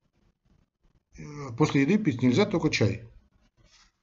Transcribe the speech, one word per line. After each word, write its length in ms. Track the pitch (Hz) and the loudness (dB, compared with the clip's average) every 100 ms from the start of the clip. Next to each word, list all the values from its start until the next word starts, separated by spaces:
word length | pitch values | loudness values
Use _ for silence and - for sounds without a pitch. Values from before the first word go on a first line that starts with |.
| _ _ _ _ _ _ _ _ _ _ _ - | _ _ _ _ _ _ _ _ _ _ _ -20
Э, 40 | 151 147 139 117 | -16 -14 -12 -2
после 260 | 151 143 | 0 2
еды 140 | 139 208 | 2 2
пить 240 | 160 117 | 0 0
нельзя, 240 | 127 131 208 | 2 2 2
только 240 | 170 156 | 0 -2
чай. 340 | - 110 - - - _ _ _ _ _ _ _ _ | 0 0 -2 -12 -20 _ _ _ _ _ _ _ _